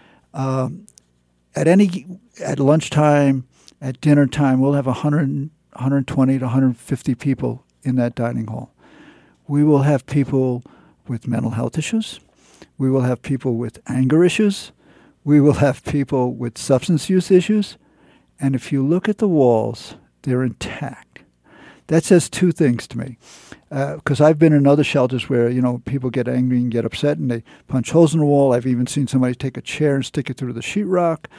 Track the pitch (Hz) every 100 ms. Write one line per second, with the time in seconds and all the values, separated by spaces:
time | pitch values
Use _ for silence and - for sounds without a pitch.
0 | _ _ _ - 131 135 127 165 208 _
1 | _ _ _ _ _ - 156 190 202 180
2 | 151 180 _ - 143 135 135 156 - 151
3 | 151 147 143 135 131 _ _ _ 131 127
4 | 151 147 139 - 139 131 135 143 131 123
5 | 151 147 139 143 147 _ _ - 131 139
6 | 131 143 131 135 123 131 131 120 - -
7 | - 123 143 131 127 120 _ _ 135 127
8 | 120 117 117 120 110 110 113 _ _ -
9 | - - _ _ - 143 151 143 139 143
10 | - 147 131 135 131 123 - _ _ _
11 | - 117 127 117 117 110 120 160 - 220
12 | 214 - _ _ _ _ - - 131 131
13 | 123 123 - 131 135 117 120 - - -
14 | 131 156 180 - 208 196 - _ _ _
15 | _ _ 143 147 143 107 139 123 - 151
16 | 135 135 127 123 120 - - 131 - 165
17 | - 185 - 185 175 214 202 - _ _
18 | _ _ _ - 139 131 - 143 135 175
19 | 214 208 208 160 127 113 110 113 - -
20 | _ _ 135 127 127 104 - - 127 -
21 | - - _ _ _ - - - - 160
22 | - 180 - - 185 - 151 120 - 120
23 | 131 117 - - - - - 131 139 151
24 | - 143 151 156 160 147 139 143 143 143
25 | 127 127 - 123 117 123 123 123 - 135
26 | 127 123 120 127 127 123 123 117 113 -
27 | 147 156 139 117 - - - 131 - 160
28 | 165 160 147 143 139 123 127 123 123 147
29 | 127 131 127 123 135 120 - - 151 139
30 | 127 - 131 127 123 117 - 202 196 180
31 | 170 160 -